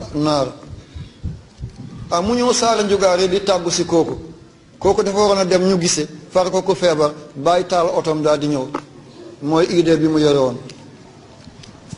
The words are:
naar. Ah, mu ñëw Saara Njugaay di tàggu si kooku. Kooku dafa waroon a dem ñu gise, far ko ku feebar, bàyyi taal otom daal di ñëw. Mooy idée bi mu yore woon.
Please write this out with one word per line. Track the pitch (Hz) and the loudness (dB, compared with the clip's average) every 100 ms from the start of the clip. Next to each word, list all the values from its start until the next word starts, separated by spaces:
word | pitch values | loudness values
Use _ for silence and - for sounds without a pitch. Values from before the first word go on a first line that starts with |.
| - | -8
naar. | 147 151 147 127 - - - - - - - - - - - - - - - - | -2 0 0 -2 -6 -16 -18 -18 -16 -16 -12 -12 -12 -16 -16 -16 -14 -18 -16 -6
Ah, | 170 | -2
mu | 202 247 | 0 0
ñëw | 247 | 0
Saara | 240 233 220 | 2 2 2
Njugaay | 208 196 190 180 185 | 2 2 2 2 2
di | 196 | 0
tàggu | 196 185 170 | 0 0 0
si | 165 165 | -4 0
kooku. | 170 139 127 - - - - - - | 2 0 -4 -12 -20 -20 -20 -20 -2
Kooku | 190 202 | 0 2
dafa | 202 196 | 0 2
waroon | 208 196 | 2 2
a | 180 | 2
dem | 180 | 2
ñu | 185 190 | 4 2
gise, | 170 - 151 - - | 0 -2 -4 -10 -4
far | 185 185 | 0 0
ko | 185 | 0
ku | 180 185 | 0 0
feebar, | 175 151 147 151 - | 2 2 0 -2 -14
bàyyi | 139 151 180 180 | -4 2 2 2
taal | 180 170 196 | 0 0 0
otom | 156 156 | -2 0
daal | 151 147 | 2 0
di | 147 | 0
ñëw. | 143 135 147 - - - - - - | -2 -4 -8 -12 -20 -20 -20 -20 -10
Mooy | 143 160 185 175 | -2 0 2 2
idée | 165 156 | 2 2
bi | 156 | 2
mu | 156 | 2
yore | 151 143 | 2 4
woon. | 131 120 - - - - - - - - - - - - - | 0 -2 -12 -20 -20 -20 -20 -20 -20 -20 -20 -20 -20 -20 -18